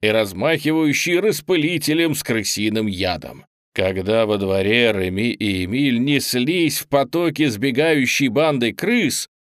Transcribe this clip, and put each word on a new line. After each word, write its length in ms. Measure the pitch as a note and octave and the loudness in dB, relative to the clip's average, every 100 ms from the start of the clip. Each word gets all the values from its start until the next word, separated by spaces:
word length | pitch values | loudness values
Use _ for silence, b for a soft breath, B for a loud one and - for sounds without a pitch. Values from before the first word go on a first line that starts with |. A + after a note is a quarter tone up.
и 60 | G#2+ | 2
размахивающей 1120 | A2 G#2 F2+ C#3 D#3+ D3 D#3+ D#3+ C#3+ F3 F3 | 2 0 -2 -2 0 0 2 2 0 0 0
распылителем 960 | G#3 F#3 - F3+ D3+ E3+ D3 D#3 E3 C#3+ | 0 0 0 0 2 0 0 0 0 -2
с 80 | |
крысиным 640 | - A2+ G2 - G#2+ G#2+ G#2+ | -2 -2 -2 -2 -2 -2 -2
ядом. 580 | F2+ F#2 E2 B1+ C2 - _ _ | -2 -2 -2 -4 -8 -20 _ _
Когда 520 | - F#2+ F#2+ F#2 A2+ A2 | -2 -2 -2 0 2 2
во 120 | G#2 | 0
дворе 540 | G2 F#2+ F#2+ A#2 A#2 | 0 0 2 2 2
Реми 380 | G2+ F#2 F#2 A#2 | 2 -2 -2 -2
и 340 | - G#2 F#2+ F#2 | -2 -2 -2 -2
Эмиль 340 | B2 C#3+ A#2 | -2 0 0
неслись 800 | C3+ C#3+ - B2 B2 F3+ D#3+ - | 0 0 0 -2 0 0 0 -2
в 80 | - | -2
потоке 640 | C#3+ C#3 E3 F3 D3 D3+ | 0 0 0 -2 0 -2
сбегающей 800 | G#2+ C3+ B2 D#3+ D3+ B2 - C#3 | 0 -2 0 2 2 2 0 0
банды 420 | A2 D#3 C#3 A#2+ | 2 2 2 -2
крыс, 560 | - F3+ A#3+ D#3+ - - _ | -2 0 2 0 -2 -8 _